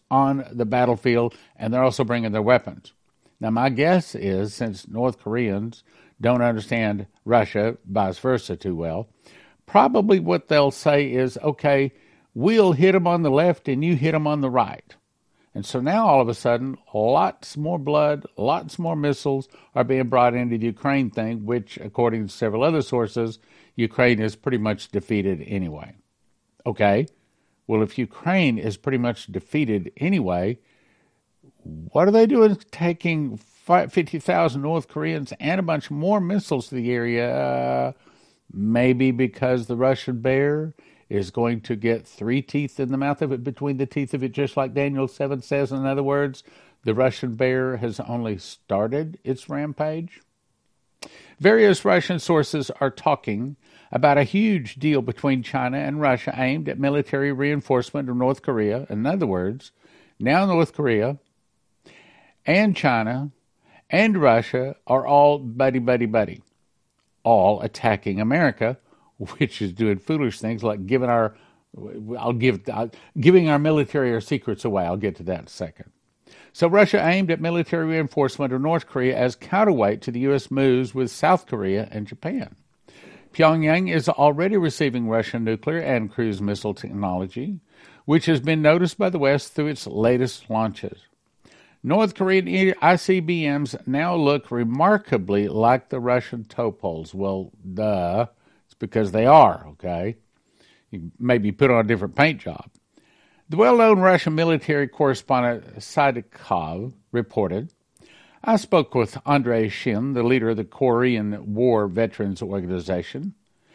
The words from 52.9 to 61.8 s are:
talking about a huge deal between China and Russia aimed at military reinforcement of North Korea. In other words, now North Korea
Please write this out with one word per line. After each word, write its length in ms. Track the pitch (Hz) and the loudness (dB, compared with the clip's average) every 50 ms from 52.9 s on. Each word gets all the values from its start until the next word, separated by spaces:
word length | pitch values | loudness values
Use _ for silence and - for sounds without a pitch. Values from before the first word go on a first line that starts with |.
talking 640 | - - - 165 143 - - 120 104 104 123 139 143 - _ _ _ _ _ - | -4 -2 -2 -2 -2 -2 -2 -6 -6 -6 -6 -8 -10 -14 _ _ _ _ _ -6
about 260 | - 123 143 147 143 | -2 2 4 4 4
a 60 | 143 139 | 4 2
huge 520 | - - 196 220 220 202 165 120 104 - | 2 0 0 0 2 0 -2 -4 -6 -10
deal 260 | 131 139 156 147 135 | -4 -2 0 0 0
between 420 | 117 123 113 - - 139 135 127 113 | -2 -4 -6 -4 -2 -2 -2 -2 -4
China 340 | - - 131 127 123 131 | -4 -4 -4 -4 -2 -4
and 220 | 143 143 139 143 151 | -4 -6 -6 -4 0
Russia 340 | 147 139 127 117 - 131 127 | 0 0 0 0 -2 -6 -4
aimed 320 | 127 131 127 139 160 151 147 | -2 -2 -2 -2 -4 -4 -6
at 100 | - - | -4 -2
military 540 | 139 139 143 147 139 - - 135 139 143 139 | -2 0 0 0 -2 -2 -2 -2 -2 -2 -2
reinforcement 760 | 127 143 143 147 143 - - 135 123 120 - - 147 139 127 | -2 -2 -2 -2 -2 -2 0 0 0 0 -2 -6 -8 -6 -4
of 60 | 123 | -2
North 260 | 123 127 131 135 - | -2 0 0 -2 -2
Korea. 460 | - - 127 110 107 104 107 127 143 - | -4 -4 -2 0 0 0 -2 -4 -6 -8
In 160 | 107 104 117 | -6 -4 -2
other 220 | 143 185 196 165 | -2 -2 -2 -2
words, 440 | 110 92 90 90 98 117 135 - - _ _ _ _ _ _ _ _ _ | -2 -2 -2 -4 -4 -6 -8 -14 -20 _ _ _ _ _ _ _ _ _
now 280 | - 107 127 151 180 196 | -4 -2 0 2 2 2
North 280 | 196 175 165 160 - - | 2 2 0 0 -2 -2
Korea 440 | - 147 127 113 104 107 127 143 - _ _ _ _ _ _ _ _ _ _ _ _ | -2 -2 0 2 2 0 -2 -4 -6 _ _ _ _ _ _ _ _ _ _ _ _